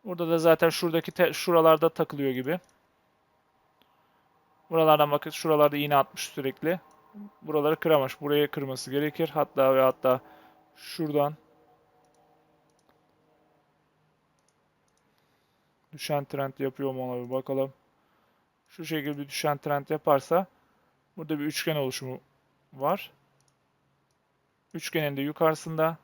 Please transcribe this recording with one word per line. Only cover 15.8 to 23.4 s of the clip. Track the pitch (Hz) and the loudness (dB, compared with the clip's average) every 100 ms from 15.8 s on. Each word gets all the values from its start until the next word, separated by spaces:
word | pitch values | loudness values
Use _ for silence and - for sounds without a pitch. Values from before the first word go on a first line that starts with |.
| _ | _
düşen | 151 - 147 139 | -16 -4 -4 -4
trend | 139 135 135 | -6 -6 -4
yapıyor | 135 131 139 | -8 -4 -6
mu, | 131 127 | -4 -6
ona | 123 123 | -8 -6
bir | |
bakalım. | 131 131 135 135 _ _ _ _ _ _ _ _ _ _ | -6 -4 -4 -4 _ _ _ _ _ _ _ _ _ _
Şu | - 156 | -16 -6
şekilde | 156 143 143 | -4 -4 -8
bir | 139 | -8
düşen | - 156 143 | -4 -2 -2
trend | 151 143 - | -2 -4 -2
yaparsa | 156 - 139 - 170 190 _ _ _ _ _ _ - | -2 2 2 4 0 0 _ _ _ _ _ _ -18
burada | 156 151 | -8 -6
bir | 147 | -4
üçgen | 143 - 156 | -4 -4 -2
oluşumu | 135 - 131 127 _ _ _ _ _ | -4 -6 -10 -12 _ _ _ _ _
var. | 135 139 196 - _ _ _ | -6 -2 -2 -6 _ _ _